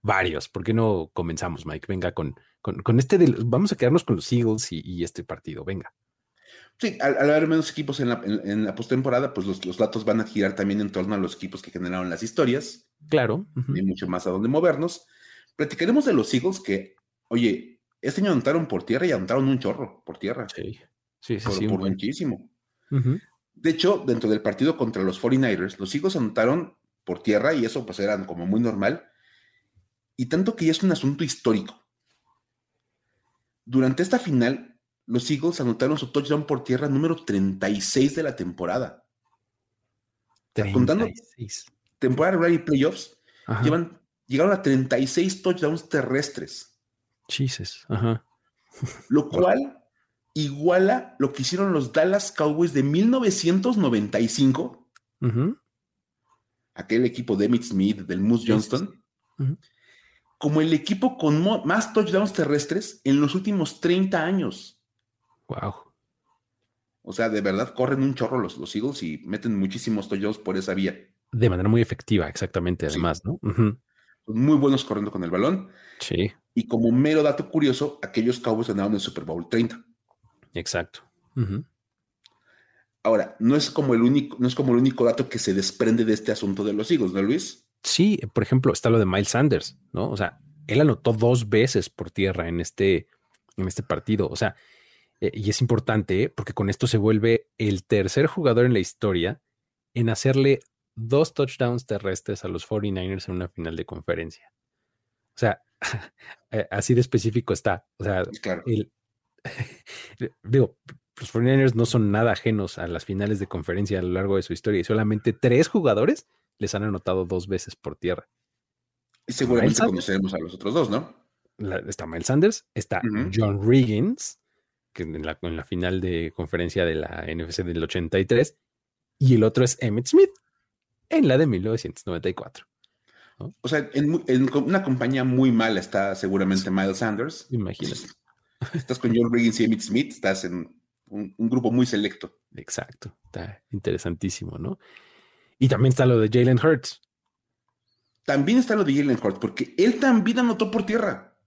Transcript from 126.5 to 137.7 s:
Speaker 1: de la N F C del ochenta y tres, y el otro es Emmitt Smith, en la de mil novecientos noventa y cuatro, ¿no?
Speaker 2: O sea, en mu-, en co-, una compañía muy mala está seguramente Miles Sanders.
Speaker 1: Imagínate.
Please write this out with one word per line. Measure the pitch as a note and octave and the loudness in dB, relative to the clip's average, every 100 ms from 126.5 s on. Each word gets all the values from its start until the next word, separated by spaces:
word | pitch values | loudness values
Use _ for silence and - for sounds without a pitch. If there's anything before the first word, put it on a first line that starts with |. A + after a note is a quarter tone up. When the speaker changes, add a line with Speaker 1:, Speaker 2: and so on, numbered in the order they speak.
| E2+ E2+ G2 E2+ | -4 -2 0 0
Speaker 1:
de | D#2 | 0
la | D2+ E2 D#2+ | -6 -8 -8
N | E2 | -8
F | D#2+ | -8
C | E2 | -6
del | F2 E2+ | -4 -4
ochenta | D#2+ F#2 E2 F#2+ | -4 -4 0 0
y | F#2+ | 2
tres, | A#2 D3 _ _ _ _ _ _ _ | 2 2 _ _ _ _ _ _ _
y | C3 | 6
el | A#2+ | 6
otro | A2 B2 | 6 4
es | B2 - | 2 2
Emmitt | A#2+ G#2 B2+ | -2 -2 4
Smith, | E4 G4 - _ _ _ _ _ _ _ | 6 6 2 _ _ _ _ _ _ _
en | D#4+ G#3+ | 2 4
la | C3 | 4
de | D#3 | 4
mil | G2 | 2
novecientos | G2+ A2+ - - - | -2 -4 -6 -12 -8
noventa | E2+ F#2 | -4 -4
y | |
cuatro, | F2+ - - - _ _ _ _ _ _ _ | -6 -12 -18 -20 _ _ _ _ _ _ _
¿no? | - - | -16 -10
Speaker 2:
O | B2 | -4
sea, | D3+ C#3+ | -2 -2
en | C3+ D3 | 0 0
mu-, | E3 - | 0 2
en | B2+ C3 | 2 4
co-, | C#3+ | 2
una | C3 F#3+ | 0 0
compañía | F#3+ B2+ B2 C3+ | 0 -2 0 0
muy | C3 B2+ C3 | 2 4 4
mala | A#2 A2+ G2+ | 4 4 0
está | F2+ G2+ G2 F#2+ | -2 0 0 -2
seguramente | F#2+ G2 F#2+ F#2+ F#2+ | 0 0 2 2 2
Miles | F#2+ G2 F#2+ | 0 0 0
Sanders. | A2+ G2+ C#3 D#3+ - | -2 -2 -6 -8 -6
Speaker 1:
Imagínate. | B2 F#2+ | -6 -4